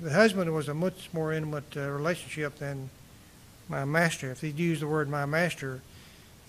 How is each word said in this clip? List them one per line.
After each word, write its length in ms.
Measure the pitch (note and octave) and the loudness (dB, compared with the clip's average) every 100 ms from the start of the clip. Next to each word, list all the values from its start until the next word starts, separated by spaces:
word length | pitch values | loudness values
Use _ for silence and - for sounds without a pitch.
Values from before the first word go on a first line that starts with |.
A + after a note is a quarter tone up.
the 100 | E3 | 2
husband 420 | D#3+ A3 F#3+ E3 | 6 6 6 2
was 140 | D#3 C#3+ | 0 0
a 60 | |
much 360 | D3+ F#3 - - | 0 0 -2 -6
more 180 | E3 D#3 | -2 0
intimate, 460 | D#3+ D#3 D3+ C#3 D3 | 0 -2 -6 -6 -6
uh, 120 | C#3 | -4
relationship 680 | C#3+ D#3 E3 B2 D#3 D3 C#3+ | -2 -2 -2 -6 -6 -6 -4
than 300 | C#3+ C#3 C3+ - - - - - - - - | -8 -6 -10 -14 -20 -20 -20 -20 -20 -18 -6
my 160 | D3 C#3 | -4 2
master. 460 | D#3+ E3+ D#3+ C3 | 4 4 0 -6
If 100 | B2 | -6
he'd 180 | D#3 D3 | -4 0
used 220 | E3+ D#3 | 2 2
the 60 | D3+ | 0
word 200 | D#3 C#3+ | 0 0
"my 180 | D3 C#3+ | 0 0
master," 540 | D#3 F3 - C3+ C3 - - - - - - | 2 2 0 -8 -8 -12 -20 -20 -20 -20 -20